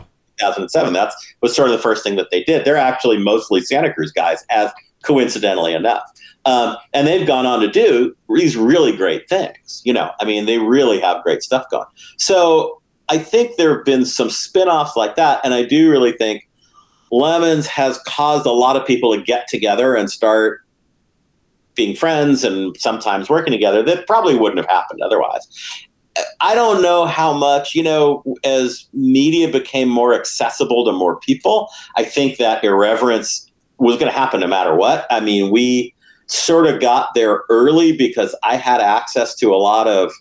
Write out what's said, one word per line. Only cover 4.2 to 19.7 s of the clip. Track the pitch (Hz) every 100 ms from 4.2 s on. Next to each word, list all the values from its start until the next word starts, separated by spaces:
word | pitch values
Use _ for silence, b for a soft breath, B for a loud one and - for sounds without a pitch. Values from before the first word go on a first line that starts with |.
| 85 80 -
as | 110 104 - _ _
coincidentally | - 139 120 107 104 92 82
enough. | 82 110 113 - _ B B 135
Um, | 127 - - -
and | 139 147
they've | 180 151
gone | 135 127
on | 120
to | 104
do | 190 226 120 123 - - 113
these | 165 117
really | 113 170 135 92
great | 92 76 -
things. | 190 165 - - - 120
You |
know, | 117 78 -
I | 107
mean, | 104 107
they | 117
really | 110 135 127 98
have | 90 87
great | 87 73
stuff | - 131 -
going. | 60 - B B B
So | - 185 170 160 - - _ _ -
I | 160
think | 160 226 233 -
there | 160 131
have | -
been | 131 127
some | - 113
spin-offs | - - 190 185 160 143 117
like | - -
that. | 156 123
And | 135
I | 123
do | 120 147 160
really | 143 123
think | 117 110 104 _ _ b b b b b
Lemons | 120 151 170 165 156 147
has | - 135 123 -
caused | - 147 147 139
a |
lot | 120 127 135
of | 135
people | 123 120 104
to |
get | - 117 -
together | 113 104